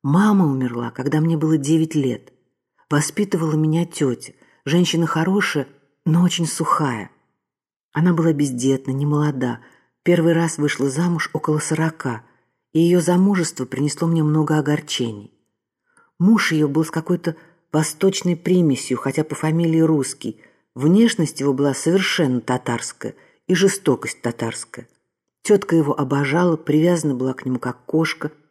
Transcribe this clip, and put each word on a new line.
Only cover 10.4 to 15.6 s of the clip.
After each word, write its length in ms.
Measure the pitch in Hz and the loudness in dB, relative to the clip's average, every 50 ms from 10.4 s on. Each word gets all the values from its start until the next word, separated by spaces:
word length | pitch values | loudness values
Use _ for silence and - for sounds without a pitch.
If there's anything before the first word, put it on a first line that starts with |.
| 170 160 - | 0 -2 -2
вышла 320 | - 147 147 - - 143 139 | -2 -2 -2 -2 -2 -4 -2
замуж 400 | 131 147 175 180 170 156 - - - | -2 -2 -2 0 -2 -2 -4 -6 -6
около 260 | 160 - - 151 151 | -6 -2 -2 -2 -2
сорока, 640 | - - 156 151 160 160 160 - - 135 117 110 _ _ _ _ _ _ _ _ _ _ - | -2 -4 -2 -2 -2 -2 -4 -4 -6 -6 -6 -6 _ _ _ _ _ _ _ _ _ _ 0
и 60 | 160 | 2
её 180 | 170 170 180 175 | 2 4 4 2
замужество 680 | 156 170 175 180 190 202 202 185 165 - - - 127 | 2 2 2 4 4 2 2 0 -2 -4 -4 -8 -8
принесло 420 | - - 127 143 147 - - 175 | -6 -4 -2 -2 -2 -2 -2 -2
мне 160 | 165 170 160 151 | 0 0 2 2
много 340 | 151 151 156 151 - 151 | 2 2 0 2 2 0
огорчений. 760 | 156 139 147 147 147 151 - - 151 123 117 107 104 101 - _ _ _ _ _ _ | 0 2 0 -2 -2 -2 -8 -6 -6 -4 -6 -6 -12 -16 -20 _ _ _ _ _ _